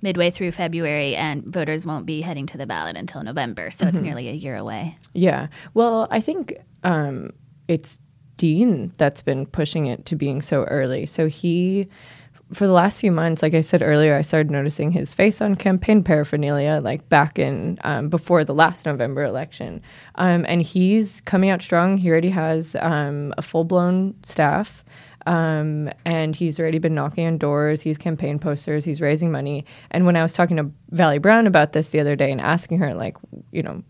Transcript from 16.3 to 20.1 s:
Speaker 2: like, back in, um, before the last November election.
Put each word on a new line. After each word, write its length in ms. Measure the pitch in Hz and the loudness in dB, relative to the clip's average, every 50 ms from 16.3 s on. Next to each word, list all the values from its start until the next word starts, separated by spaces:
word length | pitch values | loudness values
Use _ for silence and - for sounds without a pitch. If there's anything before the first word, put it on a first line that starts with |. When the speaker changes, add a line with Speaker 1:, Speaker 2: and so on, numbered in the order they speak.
| - 147 151 143 147 143 143 147 156 151 143 | -2 -2 0 0 0 0 0 2 0 0 0
Speaker 2:
like, 260 | 107 127 151 - - | -2 -4 -6 -2 2
back 300 | - 151 143 151 - - | 4 4 4 4 2 -2
in, 400 | 160 135 139 123 78 170 175 - - | -2 -2 -2 -4 -4 -6 -6 -4 -4
um, 240 | - 147 123 131 151 | -4 -4 -2 -2 -2
before 340 | 165 170 - - 175 170 151 | -2 -2 0 2 2 2 4
the 100 | - 139 | 2 4
last 300 | 147 160 165 175 - - | 4 4 4 4 -2 -6
November 400 | 160 147 135 - 120 139 139 147 | -6 -2 -2 -2 -2 -2 -2 -2
election. 560 | 131 98 127 147 - - - - - 85 - - - - - - - | -2 -4 -4 -8 -8 -10 -12 -12 -10 -10 -14 -16 -18 -20 -20 -20 -20